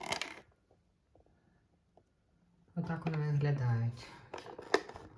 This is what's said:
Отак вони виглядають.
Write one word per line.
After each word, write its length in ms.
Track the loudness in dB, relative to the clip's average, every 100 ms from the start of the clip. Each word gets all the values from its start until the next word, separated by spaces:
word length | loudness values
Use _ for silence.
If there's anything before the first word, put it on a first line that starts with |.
| -4 -4 -4 -10 -18 _ _ _ _ _ _ _ _ _ _ _ _ _ _ -20 _ _ _ _ _ _ _ -4
Отак 300 | -2 -2 0
вони 120 | 0
виглядають. 920 | 4 4 4 4 4 4 2 0 -10 -16 -14 -12 -12 -12 0 0 0 -14 -16